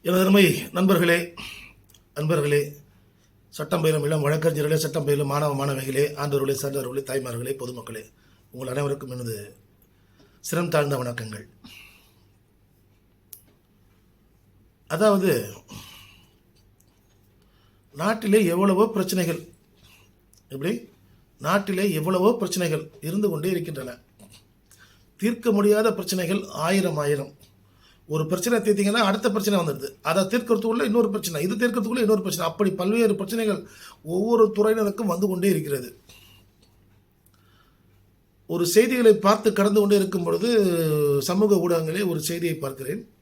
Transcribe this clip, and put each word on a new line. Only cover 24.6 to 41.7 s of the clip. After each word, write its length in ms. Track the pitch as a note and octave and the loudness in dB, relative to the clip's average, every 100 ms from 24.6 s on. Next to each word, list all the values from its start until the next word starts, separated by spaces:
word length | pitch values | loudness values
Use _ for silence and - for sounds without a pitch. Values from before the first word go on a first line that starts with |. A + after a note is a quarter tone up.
| _ - - _ _ _ | _ -20 -20 _ _ _
தீர்க்க 340 | G#3+ A#3 A#3+ | -4 0 0
முடியாத 400 | G3+ G3+ G#3 A3 | 2 4 4 2
பிரச்சனைகள் 540 | - F#3 F#3 E3+ G3 - | 0 -4 -2 0 -2 -4
ஆயிரம் 480 | - E3 G3 F#3 D3+ | -4 0 2 2 -2
ஆயிரம். 420 | D3 D3 C3+ - - _ _ _ _ _ - | -2 -2 -4 -14 -20 _ _ _ _ _ -6
ஒரு 180 | D3+ | -4
பிரச்சனை 340 | D#3 F3 A#3 A#3 | -2 -2 0 0
தீர்த்தீங்கன்னா, 320 | G#3+ G3+ G3+ | 2 2 2
அடுத்த 360 | A3+ G3 G3 A#3+ | 2 2 2 0
பிரச்சனை 320 | G3+ G3+ G3 | 0 0 0
வந்துடுது. 340 | D#3+ C3+ - - | 0 -4 -10 -8
அதை 220 | D#3 F3+ | -2 0
தீர்க்கறதுக்குள்ள 580 | F#3+ A#3+ A#3 G#3+ A3 A#3 | 2 -2 0 0 0 0
இன்னொரு 260 | C4 A3+ G#3+ | 2 2 2
பிரச்சனை, 340 | G#3 E3 D#3 | -2 -6 -4
இது 140 | F3+ | -4
தீர்க்கறதுக்குள்ள 440 | G#3+ A#3+ A#3+ G#3+ B3 | 0 0 0 -2 0
இன்னொரு 220 | G#3+ G#3 | 2 2
பிரச்சனை. 280 | F#3 - E3 | 0 -4 -4
அப்படி 220 | - G3 | 0 -2
பல்வேறு 420 | F#3+ F3+ A#3 A3 | 0 -2 2 2
பிரச்சனைகள் 540 | G3 G3 A3+ A3 F#3+ - - - - | 0 -4 -2 -2 -4 -8 -20 -20 -18
ஒவ்வொரு 480 | D3+ F3+ A3 A3+ G#3+ | -6 -2 2 4 4
துறையினருக்கும் 500 | G3+ G#3+ A3+ G#3 G3+ | 4 2 2 0 -2
வந்து 220 | G#3 F3 G3+ | -2 0 -2
கொண்டே 220 | F3+ G3 | 0 2
இருக்கிறது. 480 | D#3+ D3 C#3 B2 - - - - - _ _ _ _ _ _ _ _ _ _ _ _ _ _ _ _ _ _ _ _ - | 0 -2 -6 -6 -18 -20 -20 -20 -20 _ _ _ _ _ _ _ _ _ _ _ _ _ _ _ _ _ _ _ _ -8
ஒரு 180 | E3+ | -2
செய்திகளை 500 | F3 G#3+ A#3+ B3+ A3+ | 4 4 4 4 6
பார்த்து 380 | G#3 G3 G#3+ A3 | 6 4 4 2
கடந்து 260 | G3+ G3+ G#3 | 2 2 4
கொண்டே 160 | G3+ | 4
இருக்கும் 280 | G3+ F#3 F#3 | 4 2 -2
பொழுது, 520 | E3+ E3+ A3+ A3+ F#3+ E3+ D#3+ D3+ D3 C#3+ | 0 0 2 2 2 2 0 2 2 0
சமூக 340 | C#3 F#3+ G#3+ | 0 2 4
ஊடகங்களே 520 | G3 F3 | 4 4